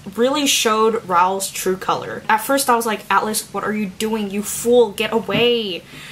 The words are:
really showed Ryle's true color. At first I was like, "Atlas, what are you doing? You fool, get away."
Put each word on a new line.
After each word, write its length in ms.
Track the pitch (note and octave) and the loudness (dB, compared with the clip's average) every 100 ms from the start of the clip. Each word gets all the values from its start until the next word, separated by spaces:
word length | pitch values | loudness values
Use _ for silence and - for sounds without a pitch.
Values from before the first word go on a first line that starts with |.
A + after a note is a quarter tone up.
| G3 | -8
really 320 | G#3 B3+ D4 C#4 | 0 2 2 0
showed 600 | - A3+ A3 A3 A3 F3 | 2 2 2 2 0 0
Ryle's 420 | F3 F#3 F#3+ - | 2 2 0 -4
true 280 | - F#3 F#3 | -4 -2 -2
color. 440 | - D#3+ G2 - - | -2 -4 -4 -6 0
At 100 | G#3+ | 0
first 300 | - C#4 C4+ | 2 0 2
I 80 | A#3 | 0
was 80 | |
like, 160 | A#3 G#3 - | 0 -4 0
"Atlas, 400 | G3 G#3+ G#3+ - | 0 0 -4 -6
what 100 | G3 | -6
are 80 | G3+ | -4
you 140 | G#3+ G3+ | -2 -4
doing? 440 | - A3 A3 G3 | -4 -4 -2 -4
You 120 | G3+ | -4
fool, 480 | G3+ - A#3 B3 A3 | -6 -4 4 4 4
get 220 | F#3+ G#3+ | 2 -2
away." 720 | A3+ G3 G#3 A#3+ A#3 G#3 E3 - - - | -2 0 0 2 2 -2 -8 -12 -18 -18